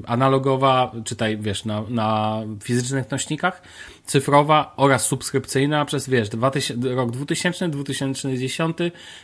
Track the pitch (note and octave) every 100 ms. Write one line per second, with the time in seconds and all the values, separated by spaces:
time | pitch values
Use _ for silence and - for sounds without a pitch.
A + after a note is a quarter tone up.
0 | - A#2+ C3+ C3+ C3+ C3 C3+ C3 B2 A#2
1 | A2+ A#2 A2 G#2+ G#2+ F#2+ A2 G#2+ G#2+ A#2+
2 | A2 G#2+ G#2+ A2 G#2+ G#2+ - B2 B2 C3+
3 | B2+ C3+ - D3+ F3+ - - - - -
4 | - C#3+ C#3 C#3+ D3 D3+ C#3 - C#3 B2+
5 | - C3 - C3+ - C3 C#3 D3+ C#3+ C#3+
6 | B2+ B2+ G#2 A2+ C3 C3 - A#2+ B2+ B2+
7 | B2 A#2+ C#3+ D#3+ F3+ E3+ F3+ C#3+ C#3+ C3+
8 | C#3 C3+ C#3 B2+ B2+ - D#3+ D#3+ F3 E3+
9 | - -